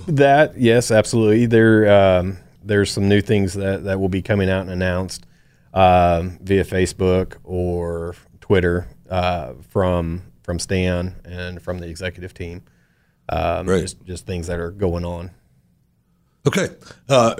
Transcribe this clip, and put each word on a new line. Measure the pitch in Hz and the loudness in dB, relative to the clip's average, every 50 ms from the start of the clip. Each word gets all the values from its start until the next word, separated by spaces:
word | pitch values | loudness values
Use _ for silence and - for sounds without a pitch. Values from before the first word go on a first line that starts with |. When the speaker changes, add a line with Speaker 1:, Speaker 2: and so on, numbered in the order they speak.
| 90 - | -2 -2
Speaker 1:
That, | 156 135 143 139 139 147 156 - - - | 2 4 4 6 6 6 4 2 0 0
yes, | 123 113 113 123 120 - | 2 4 4 4 2 4
absolutely. | 113 110 104 - - 117 110 104 107 113 120 | 2 2 2 2 0 2 2 4 4 4 2
There, | 113 117 113 110 110 110 107 107 101 101 101 98 95 92 90 | 4 4 4 6 6 6 6 6 6 6 6 6 6 4 2
um, | 87 95 95 90 - - _ _ - | 0 -2 -6 -10 -16 -20 _ _ -6
there's | 101 107 104 98 - | -2 0 0 0 0
some | - - 98 98 | -2 -2 2 2
new | 101 104 | 2 2
things | 95 - 110 101 98 92 95 | 2 2 0 0 0 -2 -4
that, | 98 98 95 98 82 80 | -4 -4 -4 -4 -4 -4
that | 98 95 98 | -4 -4 -2
will | 98 92 | -2 -2
be | 95 95 87 | -2 -4 -2
coming | - 107 101 95 92 | -2 -2 0 0 0
out | 95 95 | 0 -2
and | 92 92 | -4 -6
announced, | 92 90 92 92 90 92 95 90 - - - _ _ _ _ _ _ _ _ _ - | -6 -4 -4 -2 -2 -4 -6 -8 -10 -16 -18 _ _ _ _ _ _ _ _ _ 0
um, | 95 95 92 90 90 87 87 87 82 87 92 90 - | 4 4 6 6 6 4 4 2 0 -2 -6 -10 -12
via | 95 95 98 95 87 | -4 0 0 0 0
Facebook | - 95 92 92 87 - - 95 92 90 92 92 - - - - | 0 -2 -2 -2 -2 -2 -2 0 0 2 0 -2 -4 -8 -16 -14
or | - 92 90 90 90 87 87 87 85 85 85 85 87 87 - _ _ _ _ | -10 -6 -6 -4 -4 -4 -4 -6 -6 -6 -8 -8 -10 -12 -14 _ _ _ _
Twitter, | - - 104 95 87 87 87 90 87 - - - _ - | -2 0 2 2 2 2 0 -2 -4 -8 -14 -20 _ -6
uh, | 92 90 90 90 87 85 69 64 62 65 80 - | -4 -2 -2 -2 -2 -4 -8 -10 -14 -18 -20 -6
from, | _ 101 92 92 90 87 85 82 82 90 90 - _ _ _ | _ -2 0 0 0 0 -2 -4 -6 -8 -10 -16 _ _ _
from | - 87 85 | -8 -8 -8
Stan | - - 98 92 90 90 90 87 90 92 90 - - | -6 -4 -4 -2 -2 -2 -2 -2 -4 -6 -10 -12 -16
and | 87 90 90 90 90 90 87 | -16 -14 -12 -12 -12 -12 -12
from | - 90 90 90 | -10 -10 -10 -10
the | 85 85 | -10 -12
executive | 82 85 92 92 - - 90 92 - | -12 -10 -10 -10 -10 -12 -16 -16 -14
team. | - 90 85 85 87 - _ _ _ _ _ _ _ _ _ _ _ _ - | -14 -14 -12 -12 -16 -18 _ _ _ _ _ _ _ _ _ _ _ _ -8
Um, | - 80 82 85 85 87 85 87 | -6 -4 -4 -4 -4 -4 -2 -2
Speaker 2:
Great. | 95 90 | -2 -2
Speaker 1:
just, | 76 - - - - | -2 -4 -10 -14 -16
just | 92 90 85 - | -16 -16 -14 -10
things | - 92 87 82 85 | -10 -8 -8 -6 -8
that | 87 85 | -8 -8
are | 85 85 | -8 -8
going | 95 98 101 90 85 87 87 | -8 -4 -4 -4 -4 -4 -6
on. | 87 87 85 87 87 - _ _ _ _ _ _ _ _ _ _ _ _ _ _ _ _ _ _ _ _ _ _ 135 | -8 -8 -10 -12 -14 -18 _ _ _ _ _ _ _ _ _ _ _ _ _ _ _ _ _ _ _ _ _ _ -2
Speaker 2:
Okay. | - 196 165 - - - - - - - _ - | -2 -2 -4 -4 -6 -14 -20 -20 -20 -20 _ 2
Uh, | 139 127 117 113 104 | 2 4 4 4 0